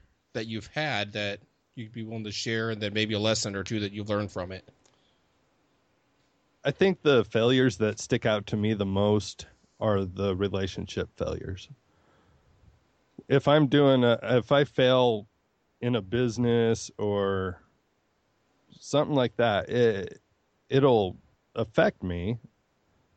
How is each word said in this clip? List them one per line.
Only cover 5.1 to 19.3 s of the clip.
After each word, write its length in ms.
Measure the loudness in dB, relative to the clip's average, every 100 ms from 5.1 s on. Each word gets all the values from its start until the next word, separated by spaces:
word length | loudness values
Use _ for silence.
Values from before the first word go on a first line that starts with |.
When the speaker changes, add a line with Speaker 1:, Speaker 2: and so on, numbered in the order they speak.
| _ _ _ _ _ _ _ _ _ _ _ _ _ _ _
Speaker 2:
I 60 | -6
think 300 | 0 0 2
the 220 | 2 4
failures 520 | 2 2 2 4 2 2
that 220 | -2 -2
stick 260 | -2 -2 0
out 200 | -2 -2
to 80 | -2
me 180 | 0
the 120 | 0 0
most 600 | 0 2 2 0 -14 -20 _ _ -6
are 260 | -2 0
the 300 | -2 -4 -4
relationship 760 | -2 -2 -2 -6 -6 -10 -8 -8 -6
failures. 520 | -6 -6 -10 -12 -14 -20 _ _ _ _ _ _ _ _ _ _ _ _ _ _ 0
If 180 | 2 4
I'm 220 | 4 6
doing 340 | 6 6 6
a, 140 | 4 2
if 280 | 2 0 2
I 140 | 2
fail 640 | 2 2 4 4 4 0 -6 _ _ _ _ -8
in 140 | -2
a 80 | -2
business 880 | -2 -2 -2 0 0 2 2 0 -4 -6
or 600 | -4 -2 0 -2 -4 -8 _ _ _ _ _ _ _ _ _ _ _ -20
something 360 | -4 0 2 2
like 200 | 0